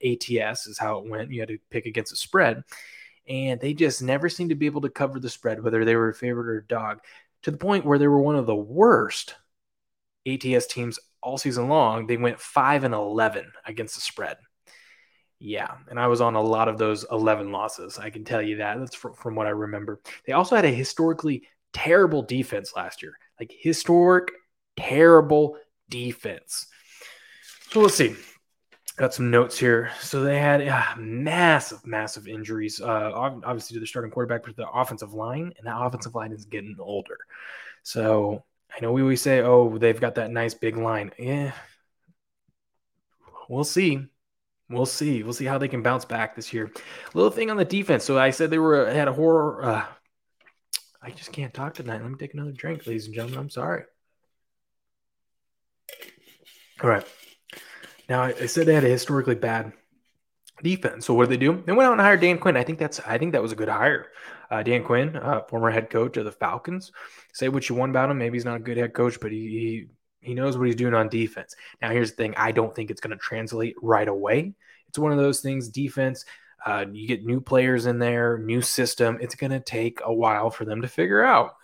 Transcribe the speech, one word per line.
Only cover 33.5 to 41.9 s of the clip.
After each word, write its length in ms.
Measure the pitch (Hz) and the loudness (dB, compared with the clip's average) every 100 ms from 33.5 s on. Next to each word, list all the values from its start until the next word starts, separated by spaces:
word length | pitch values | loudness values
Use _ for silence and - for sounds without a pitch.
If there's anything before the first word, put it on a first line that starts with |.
| 117 - | -8 -8
to 60 | 117 | -12
the 60 | 110 | -10
starting 260 | 127 113 | -8 -6
quarterback, 320 | 127 117 117 | -6 -4 -4
but 120 | - 110 | -8 -14
the 140 | 104 | -6
offensive 420 | 120 127 110 104 | -4 -4 -6 -12
line, 400 | 107 113 135 175 - | -10 -8 -6 -10 -12
and 80 | 117 | -10
that 100 | 117 | -6
offensive 360 | 127 127 120 | -4 -6 -10
line 180 | 117 110 | -10 -10
is 120 | 107 104 | -12 -12
getting 300 | 104 104 95 | -12 -12 -14
older. 400 | 92 101 - - - - - - - - | -8 -8 -8 -14 -20 -20 -20 -18 -20 -18
So 640 | - 120 110 110 104 107 - _ _ | -10 -2 2 2 0 -4 -12 _ _
I 60 | - | -8
know 120 | 117 | -2
we 100 | 127 | 0
always 200 | 135 131 | 2 2
say, 180 | 143 131 | 2 4
"Oh, 380 | 120 123 120 110 | 6 6 6 4
they've 220 | 113 113 | 2 4
got 160 | 120 120 | 0 -2
that 140 | 113 | -4
nice 240 | 117 117 | -4 -4
big 220 | - 113 113 | -4 -4 -2
line." 360 | 113 107 104 - | -2 -2 -6 -8
Yeah. 340 | 123 143 139 - - _ _ | -4 -4 -4 -8 -18 _ _